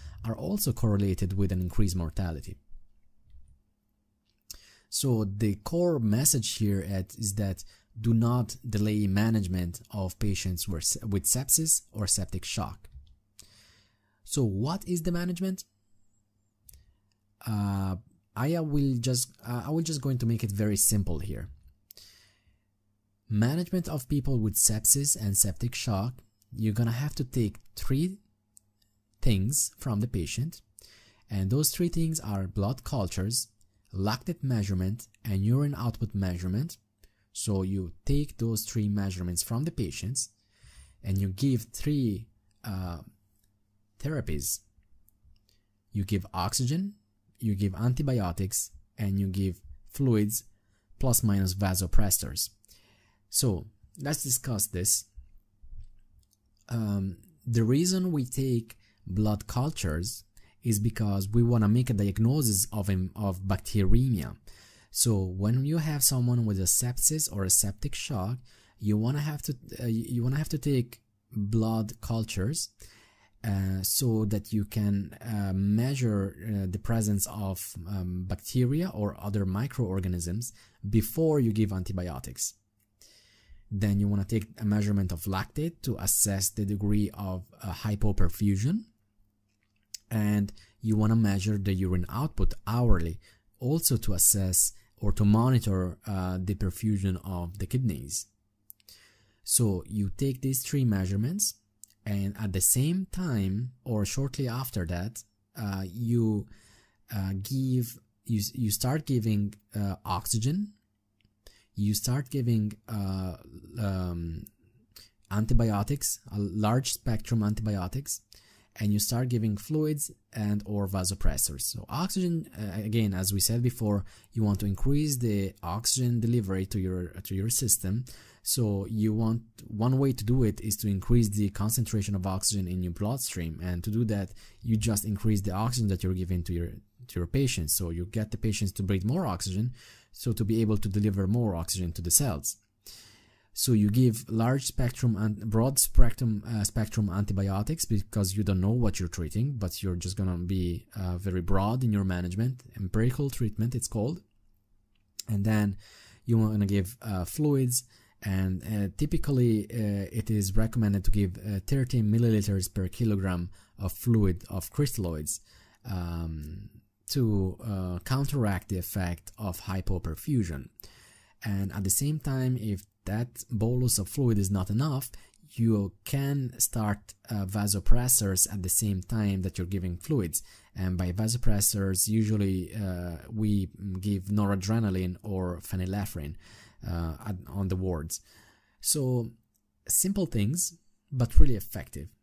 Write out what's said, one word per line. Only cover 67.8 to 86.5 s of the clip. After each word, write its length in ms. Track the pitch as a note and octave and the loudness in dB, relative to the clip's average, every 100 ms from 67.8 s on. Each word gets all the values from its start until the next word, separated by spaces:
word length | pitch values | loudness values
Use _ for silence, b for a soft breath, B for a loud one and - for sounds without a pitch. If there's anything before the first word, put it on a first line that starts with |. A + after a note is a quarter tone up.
| C#3+ | -6
shock, 440 | - - A#2 F#2 B2+ b b b - | -4 -4 -4 -2 -4 b b b -6
you 160 | G#2 G#2 | 0 2
wanna 240 | A2+ D3 | 2 0
have 220 | D3 D3 | -2 -4
to, 120 | - C3+ - - | -6 -8 -10 -6
uh, 40 | A#2+ | -2
you 360 | A2+ - A#2+ | -2 -2 -2
wanna 140 | A#2+ C#3 | 0 -2
have 120 | D#3 | -2
to 80 | D3 | -2
take 440 | D3+ C3+ B2 - _ _ _ | 0 0 0 -8 _ _ _
blood 680 | G#2+ G2+ A2 A2 A2+ G#2+ - | -4 0 2 2 0 -2 -6
cultures, 720 | - A2+ A2 G2+ G2+ - - _ B B B B B _ | -4 -2 -2 -2 -2 -2 -6 _ B B B B B _
uh, 380 | G#2+ G2 F#2+ F#2+ | -4 0 0 -2
so 440 | F#2+ - B2+ A2 G#2+ | -2 0 2 2 0
that 260 | G#2 - | -2 -2
you 140 | G#2+ G2+ | -2 -2
can, 500 | G#2+ G#2 G2+ F#2 - | 0 2 0 -2 -10
uh, 320 | A#2 G#2 G2 | -6 -4 -2
measure, 800 | F#2+ G2 G#2+ B2+ C#3 A#2+ G2+ G2 - G#2 | 0 2 2 2 0 0 0 -2 -4 -4
uh, 180 | G2+ F#2+ | -4 -2
the 100 | G2 | -4
presence 480 | - A2+ G#2 G2+ - | -2 0 2 0 -2
of, 480 | G#2+ G2 F#2 - - F2 | -4 -6 -6 -8 -12 -8
um, 360 | G2 F2+ F2+ F#2 | -6 -4 -4 -6
bacteria 640 | F2+ - C3 B2 D3 F#3 | -6 -2 0 2 2 -2
or 260 | - G3+ - | -2 -4 -4
other 260 | G#2 G#2 F#3+ | -4 -2 0
microorganisms 1080 | G3 C#3 - G#2+ F#2+ F#2 F2 E2+ G2 A#2+ B B B G2+ | 0 -2 -2 -2 -2 -2 -2 -4 -6 -8 B B B 0
before 500 | A2 G#2 - D#3+ D3+ | 2 2 2 2 4
you 120 | A2+ | 2
give 200 | G#2+ G#2 | 2 0
antibiotics. 840 | F#2 F2+ F#2 F2+ C2 - B1 - - _ _ _ _ b b b b b b - | -2 -4 -4 -4 -8 -10 -8 -8 -10 _ _ _ _ b b b b b b -10
Then 300 | G2+ G#2 G2+ | -2 0 2
you 80 | G2+ | 2
wanna 180 | G2+ G2 | 0 0
take 220 | A2 - - | -2 -4 -4
a 60 | G#2+ | 0
measurement 460 | G#2 G#2 G2+ F2+ | 0 2 0 0
of 140 | E2+ - | -4 -4
lactate 560 | F#2+ - - E3 - | -4 -4 -4 -6 -4
to 140 | - - | -6 -2
assess 520 | - - G2+ G2 | 0 2 2 0
the 160 | F#2+ | -2